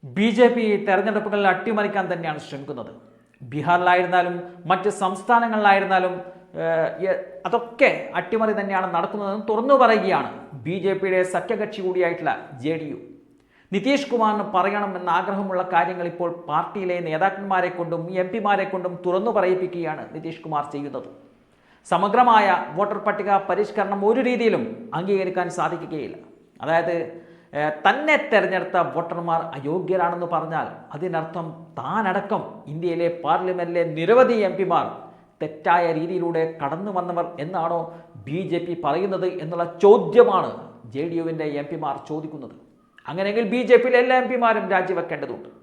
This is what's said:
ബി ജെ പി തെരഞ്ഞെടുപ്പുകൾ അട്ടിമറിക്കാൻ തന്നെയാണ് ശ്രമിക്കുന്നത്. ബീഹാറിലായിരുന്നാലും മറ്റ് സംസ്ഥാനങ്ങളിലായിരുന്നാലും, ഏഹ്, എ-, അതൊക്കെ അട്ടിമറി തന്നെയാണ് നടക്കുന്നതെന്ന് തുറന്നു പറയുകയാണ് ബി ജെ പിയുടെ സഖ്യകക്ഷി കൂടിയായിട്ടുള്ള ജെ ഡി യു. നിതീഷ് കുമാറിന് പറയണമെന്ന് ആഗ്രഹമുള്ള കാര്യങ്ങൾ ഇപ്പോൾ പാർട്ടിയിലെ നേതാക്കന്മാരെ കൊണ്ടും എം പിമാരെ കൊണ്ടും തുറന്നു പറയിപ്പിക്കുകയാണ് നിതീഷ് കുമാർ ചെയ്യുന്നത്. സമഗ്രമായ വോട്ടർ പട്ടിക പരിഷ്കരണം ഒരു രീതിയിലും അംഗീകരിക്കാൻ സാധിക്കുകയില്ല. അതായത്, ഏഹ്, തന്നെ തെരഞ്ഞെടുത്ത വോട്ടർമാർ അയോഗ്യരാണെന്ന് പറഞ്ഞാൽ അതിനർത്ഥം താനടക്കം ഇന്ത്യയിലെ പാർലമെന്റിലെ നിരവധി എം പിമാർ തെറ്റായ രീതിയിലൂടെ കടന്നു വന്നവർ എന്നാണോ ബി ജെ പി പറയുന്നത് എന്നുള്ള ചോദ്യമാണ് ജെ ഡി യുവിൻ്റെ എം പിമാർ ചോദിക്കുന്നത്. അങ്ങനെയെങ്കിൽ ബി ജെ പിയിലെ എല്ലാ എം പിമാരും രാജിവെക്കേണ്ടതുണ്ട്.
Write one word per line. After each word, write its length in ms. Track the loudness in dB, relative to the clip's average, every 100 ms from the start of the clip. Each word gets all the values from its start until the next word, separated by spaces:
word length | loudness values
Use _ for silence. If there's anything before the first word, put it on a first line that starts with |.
| -8 0
ബി 120 | 2 6
ജെ 100 | 6 6
പി 80 | 2 0 2
തെരഞ്ഞെടുപ്പുകൾ 540 | 2 2 0 0 2 2
അട്ടിമറിക്കാൻ 520 | 2 0 0 0 -2 -2
തന്നെയാണ് 280 | -4 -4 -6 -10
ശ്രമിക്കുന്നത്. 440 | -12 -10 -10 -12 -16 -20 _ _ _ -10
ബീഹാറിലായിരുന്നാലും 840 | -6 2 4 6 4 4 2 2 -2 -10 -14 -2
മറ്റ് 180 | 0 0 0
സംസ്ഥാനങ്ങളിലായിരുന്നാലും, 1120 | -2 -4 2 4 4 2 6 4 4 2 2 -4 -10 -18 -14 -6
ഏഹ്, 260 | -2 0 0 -2 -2
എ-, 100 | -2 -6 -10 -2
അതൊക്കെ 420 | -2 -2 2 4 4 -4 -6
അട്ടിമറി 340 | -2 0 0 0
തന്നെയാണ് 280 | -2 -2 0 -2
നടക്കുന്നതെന്ന് 500 | -2 -4 -4 -6 -2
തുറന്നു 240 | -2 4 6
പറയുകയാണ് 460 | 8 6 4 0 -2 -10 -16 -12 -6
ബി 100 | -2 -2
ജെ 80 | 0
പിയുടെ 180 | 2 2 2 0
സഖ്യകക്ഷി 460 | -2 -4 -4 -4 -2
കൂടിയായിട്ടുള്ള 480 | 2 0 0 -2 -2 -6 -6
ജെ 100 | -4 -4
ഡി 60 | -6
യു. 60 | -10 -14 -20 _ _ _ _ _ -2
നിതീഷ് 340 | 2 2 2
കുമാറിന് 340 | 2 2 2 0 0
പറയണമെന്ന് 560 | 0 0 -4 -4 0 0
ആഗ്രഹമുള്ള 440 | 0 -4 -2 -2 2 2
കാര്യങ്ങൾ 300 | 2 -2 -6
ഇപ്പോൾ 160 | -4 -6 -6 -4
പാർട്ടിയിലെ 480 | -4 -4 -6 -4 -4 -2
നേതാക്കന്മാരെ 640 | 0 0 0 -2 0 0 -4
കൊണ്ടും 260 | -4 -4 -4 -4
എം 40 | -2
പിമാരെ 320 | -2 0 0 0
കൊണ്ടും 200 | -4 -6 -4 -2
തുറന്നു 260 | 0 2 2
പറയിപ്പിക്കുകയാണ് 680 | 2 2 -2 -4 -6 -6 -10 -10
നിതീഷ് 280 | -10 -12 -6
കുമാർ 180 | -6 -4
ചെയ്യുന്നത്. 360 | -8 -8 -10 -12 -18 -20 _ _ _ _ _ -2
സമഗ്രമായ 560 | 0 2 4 8 8 6 2 0 -2
വോട്ടർ 220 | -2 0 -2
പട്ടിക 260 | -2 2 2 2
പരിഷ്കരണം 500 | 0 0 0 -2 2 2
ഒരു 120 | 4 2
രീതിയിലും 360 | 2 2 2 -2 -8 -8 -6
അംഗീകരിക്കാൻ 480 | 0 0 0 -2 -4 -2
സാധിക്കുകയില്ല. 580 | -2 -2 -8 -8 -8 -12 -18 -20 _ _
അതായത്, 320 | 0 2 2 -2 -4 -12 -20 -20 _ -4
ഏഹ്, 160 | -2 2 2
തന്നെ 300 | 2 2 2 4
തെരഞ്ഞെടുത്ത 460 | 2 2 -2 0 0 0
വോട്ടർമാർ 480 | -2 -6 -6 -2 -2 -2 -8
അയോഗ്യരാണെന്ന് 720 | -4 -4 -2 0 0 -2 -2
പറഞ്ഞാൽ 340 | -2 -2 -4 -6 -10 -16 -8
അതിനർത്ഥം 500 | -4 -4 -6 -8 -10 -12 -14 -10
താനടക്കം 600 | -4 -2 0 -2 -2 -4 -4 -14 -12
ഇന്ത്യയിലെ 360 | -6 -4 0 -2 -2 0
പാർലമെന്റിലെ 580 | 0 0 -2 -2 0 -2 -2
നിരവധി 400 | 4 6 6 4 0
എം 80 | 0
പിമാർ 280 | 0 2 0 -8 -16 -20 _ _
തെറ്റായ 440 | -10 -4 2 4 4 0
രീതിയിലൂടെ 460 | -2 -2 -2 0 -2 -2
കടന്നു 300 | -6 -4 -4 -4
വന്നവർ 280 | -2 -4 -4 -6
എന്നാണോ 360 | -6 -4 -2 -2 -4 -12 -20 -18 -8
ബി 120 | -6 -2
ജെ 80 | -4 -4
പി 80 | -4 -2
പറയുന്നത് 420 | 0 0 -2 -2 -4
എന്നുള്ള 220 | -6 -4 -4 6
ചോദ്യമാണ് 640 | 8 8 6 4 6 4 0 -6 -14 -20 -12
ജെ 100 | -6 -4
ഡി 60 | -4
യുവിൻ്റെ 280 | -6 -4 -4 -6
എം 60 | -8
പിമാർ 240 | -6 -6 -8 -8
ചോദിക്കുന്നത്. 460 | -10 -8 -14 -16 -20 _ _ _ _ -10
അങ്ങനെയെങ്കിൽ 340 | -4 -2 0 0
ബി 80 | -2 6
ജെ 80 | 6
പിയിലെ 180 | 8 4
എല്ലാ 120 | 6 4
എം 40 | 2
പിമാരും 340 | 0 2 2 0
രാജിവെക്കേണ്ടതുണ്ട്. 760 | 0 0 -4 -4 -8 -8 -10 -14 -20